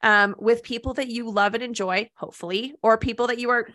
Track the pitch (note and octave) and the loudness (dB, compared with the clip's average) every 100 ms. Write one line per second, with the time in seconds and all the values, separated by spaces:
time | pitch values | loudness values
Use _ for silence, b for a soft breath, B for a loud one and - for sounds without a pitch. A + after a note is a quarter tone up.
0 | A3 G#3 G3+ - G#3+ A#3 - A#3 C4 C4 | 4 6 4 2 2 2 0 -8 -6 -6
1 | C4 A#3 A3+ G#3 G3+ A3+ B3 A3+ F#3+ F#3 | -4 -6 -4 0 0 0 -6 -6 -4 -2
2 | G#3+ _ - - F3 F#3+ C4 D4 A3+ A3 | -4 _ -14 -12 -6 -6 -6 -2 2 2
3 | B3 A3+ A#3+ A#3+ A#3+ A#3+ A#3 | 2 -2 -2 -2 -2 -2 -2